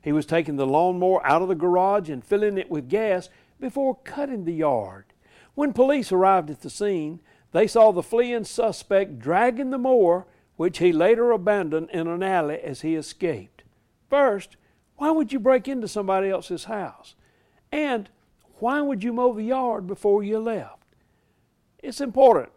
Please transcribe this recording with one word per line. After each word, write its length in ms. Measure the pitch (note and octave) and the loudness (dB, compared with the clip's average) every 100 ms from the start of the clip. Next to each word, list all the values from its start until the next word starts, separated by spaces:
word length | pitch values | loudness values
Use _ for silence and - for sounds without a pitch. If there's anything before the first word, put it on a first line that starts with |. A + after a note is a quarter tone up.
He 100 | D3+ | 0
was 140 | D3+ C#3+ | -2 0
taking 300 | E3 D#3 C#3 | -2 -2 -4
the 100 | C3+ | 0
lawnmower 600 | D3 F3+ F#3 F3+ F#3 - | 2 2 0 0 2 2
out 160 | D#3+ | 2
of 60 | F#3 | 2
the 80 | E3+ | -2
garage 540 | F3 F3+ F#3+ G#3 D#3+ | 2 2 2 0 -2
and 160 | C3+ - | -12 -2
filling 320 | G3+ G#3 G3 | 0 0 -2
it 140 | F#3 | -6
with 180 | D#3 B2 | -8 -4
gas 400 | G3 A3 F3+ - _ _ _ | -2 0 -2 -4 _ _ _
before 400 | C4 C#4 C4+ A#3+ | -8 -2 -2 -4
cutting 420 | - - C#4+ A#3+ E3+ | -10 -10 -8 -6 -6
the 80 | |
yard. 520 | E3 D3+ B2 G2 F#2+ _ _ _ _ _ | -2 0 0 -4 -14 _ _ _ _ _
When 200 | - D4 | -4 -4
police 380 | G#3+ C4+ C#4+ A3 | 2 2 2 0
arrived 380 | F#3 F#3+ F#3+ D#3 | 2 4 2 0
at 120 | C#3+ | -12
the 80 | E3+ | -14
scene, 500 | - G#3 F#3 D3+ E3 _ _ _ | -6 -4 -4 -6 -12 _ _ _
they 160 | E3 G#3+ | 0 2
saw 240 | A#3 A3 | 6 6
the 100 | F3+ | 6
fleeing 440 | - A3+ A#3+ A#3+ G3 | -2 -2 0 -4 -4
suspect 760 | - A3+ E3+ - G3 G3 C3 | -2 -2 -4 0 0 0 -6
dragging 500 | A#2+ F3 B3 A#3 C4 | 0 2 2 0 -6
the 80 | C4 | -2
mower, 480 | B3+ B3+ F3+ F3+ F#3 _ _ - | 2 4 4 2 -2 _ _ -4
which 240 | F3 - | -4 2
he 120 | F3+ | 2
later 400 | D#3+ F3+ A3+ A#3+ | 4 4 4 2
abandoned 580 | A3 F3+ G3+ E3 D#3 D#3+ | 2 2 0 0 -4 -4
in 160 | F3+ E3 | -6 -4
an 160 | F3 | -4
alley 360 | F#3+ F#3 D3+ D#3 | 0 0 0 -4
as 220 | - C3 | -8 -8
he 140 | D#3 D#3+ | -4 -6
escaped. 680 | D3 - F3 A#2 F#2 _ _ _ _ _ _ | -6 -6 -4 -4 -12 _ _ _ _ _ _
First, 480 | C#4 C4+ G3+ - _ _ _ _ - | 2 2 0 -8 _ _ _ _ -4
why 160 | D4 | 0
would 200 | D#4+ A#3 | 0 0
you 80 | C4 | 0
break 280 | A3 B3+ A3+ | 2 2 0
into 200 | C4+ A3 | -8 -6
somebody 420 | G#3+ G3 F#3+ G3 | -6 -2 0 0
else's 360 | F#3 - F3+ - | -4 -6 -10 -8
house? 500 | G#3+ D#3+ - - _ _ _ _ _ _ | -8 -8 -12 -20 _ _ _ _ _ _
And 380 | D4 D4 A#3 G3 _ _ _ _ _ | -4 -2 -4 -8 _ _ _ _ _
why 220 | A3+ D4 | -2 -2
would 220 | C#4+ A#3 | -2 -4
you 100 | A3+ | -4
mow 200 | A#3 B3 | 0 0
the 100 | G#3+ | 0
yard 420 | A3 C4 B3 G#3+ F3+ | -4 -2 -2 -4 -6
before 360 | G3 G#3 G3+ | -2 2 2
you 160 | G3+ A3 | 2 -4
left? 440 | A3+ G#3 A2 - _ _ _ _ _ _ _ _ _ _ | -4 -6 -10 -20 _ _ _ _ _ _ _ _ _ _
It's 220 | C#4+ A#3+ | -14 -8
important. 500 | C#4 B3 C4+ F3+ A#2 | -4 6 8 6 0